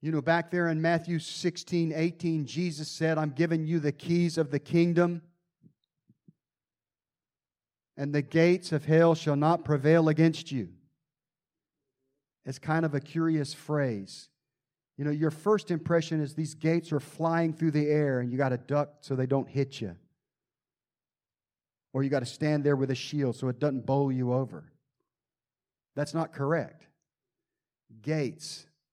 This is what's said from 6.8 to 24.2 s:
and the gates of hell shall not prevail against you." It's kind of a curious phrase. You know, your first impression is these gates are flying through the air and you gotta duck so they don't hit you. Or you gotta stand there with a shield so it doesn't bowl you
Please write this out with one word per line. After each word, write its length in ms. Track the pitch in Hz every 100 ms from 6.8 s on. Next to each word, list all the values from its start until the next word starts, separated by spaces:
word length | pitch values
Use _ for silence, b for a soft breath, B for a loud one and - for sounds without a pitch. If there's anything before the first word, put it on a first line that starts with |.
| _ _ _ _ _ _ _ _ _ _ _ -
and 180 | 143
the 80 | 147
gates 480 | 139 165 170 175 175
of 140 | 156
hell 320 | 147 160 165 160
shall 200 | - 143
not 280 | 151 170
prevail 440 | 165 147 139 165 160
against 440 | 151 165 160 -
you." 200 | 135 92 92 _ _ _ _ _ _ _ _ _ _ _ _ _ _ _ _
It's 160 | - 131
kind 240 | - 160
of 100 | 165
a 60 | 147
curious 520 | 139 165 160 160 139
phrase. 760 | - - 151 139 107 95 - - _ _ _ _ _ _ -
You 80 |
know, 60 | 143
your 220 | 151 156
first 400 | 156 - 214 -
impression 480 | 170 - 170 160 160
is 160 | 143 139
these 180 | 156
gates 380 | - 160 165 165
are 80 | 214
flying 520 | - - 165 165 165
through 200 | 160 160
the 160 | 151 147
air 320 | 151 147 127
and 100 | 123
you 80 | 127
gotta 200 | 135 127
duck 400 | - 147 147 _
so 160 | - 131
they 100 | 131
don't 220 | 139 -
hit 320 | 135 135 -
you. 160 | 107 87 _ _ _ _ _ _ _ _ _ _ _ _ _ _ _ _ _ _ _
Or 120 | 135
you 60 | 139
gotta 160 | 135 120
stand 360 | - 151 151
there 140 | 143 139
with 160 | 135
a 20 |
shield 400 | 127 - 151 135
so 140 | 117 131
it 100 | 127
doesn't 260 | 147 135
bowl 280 | 113 139 139
you 200 | 131